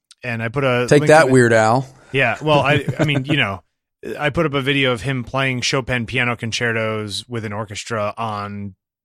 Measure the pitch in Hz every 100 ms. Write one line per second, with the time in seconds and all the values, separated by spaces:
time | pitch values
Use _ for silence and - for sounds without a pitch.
0 | _ - 123 113 113 143 135 123 123 147
1 | 151 151 139 131 117 113 107 123 131 -
2 | - 135 123 104 151 147 131 147 - -
3 | 156 135 135 147 110 95 _ _ _ _
4 | - 110 147 170 160 139 131 143 131 120
5 | 131 131 117 131 135 123 - 139 123 123
6 | 104 123 123 117 117 - 120 113 110 107
7 | 107 95 - 120 107 104 107 101 - 113
8 | 104 107 113 104 101 101 101 95 _ _